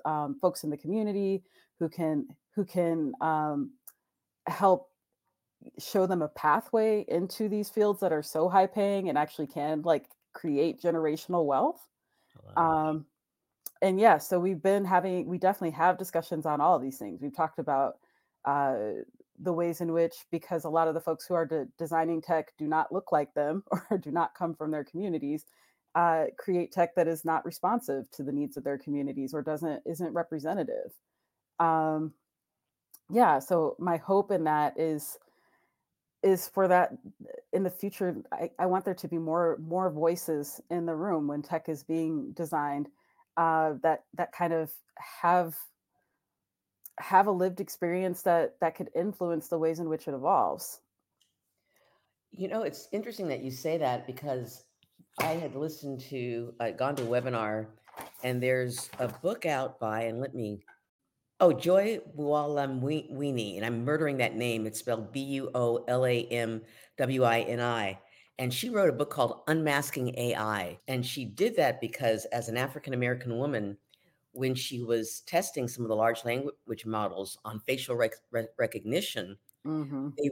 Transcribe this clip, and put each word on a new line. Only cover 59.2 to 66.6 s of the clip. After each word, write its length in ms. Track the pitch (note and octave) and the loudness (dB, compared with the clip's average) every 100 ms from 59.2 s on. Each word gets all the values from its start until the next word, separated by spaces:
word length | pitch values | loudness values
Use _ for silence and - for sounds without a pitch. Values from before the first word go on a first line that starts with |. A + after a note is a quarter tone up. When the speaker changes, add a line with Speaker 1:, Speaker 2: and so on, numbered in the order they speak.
| F3 A#3 E3 | -4 -2 -2
Speaker 2:
out 320 | C#3 C3 - | -2 -2 -4
by, 220 | A2+ A2 | -4 -2
and 180 | A2+ A#2 | -2 -4
let 140 | C3+ | -6
me, 260 | B2+ G#2+ G2+ - _ _ _ _ _ _ - | -6 -6 -8 -12 _ _ _ _ _ _ 4
oh, 120 | F3+ | 6
Joy 480 | C3 E3+ F#3+ G#3 A3 - D3 | 6 4 4 2 -2 -6 -6
Buolamwini, 1400 | D3 D3+ D3 D3 C#3 C3 C3+ D#3 - C3+ C#3+ B2 G#2 F#2 | 0 0 2 0 0 -2 -2 -2 -4 -6 -4 -2 -2 -4
and 80 | |
I'm 200 | A2 A#2 | -4 -2
murdering 320 | B2 D3+ D#3 C3+ | 0 0 0 0
that 160 | A#2 | 0
name. 320 | A2 A#2+ A2+ A2 | 0 -2 -2 -4
It's 140 | A2 | -6
spelled 320 | - A2+ G#2 | -4 -4 -4
B 80 | C3+ | -8
U 300 | C3+ C#3 C3+ | -6 -4 -4
O 300 | B2 A#2+ A#2+ - | 0 0 0 0
L 180 | B2 | 2
A 200 | B2+ A#2+ A#2 | 2 2 0
M 360 | A#2+ A2+ A2 | -2 -2 -4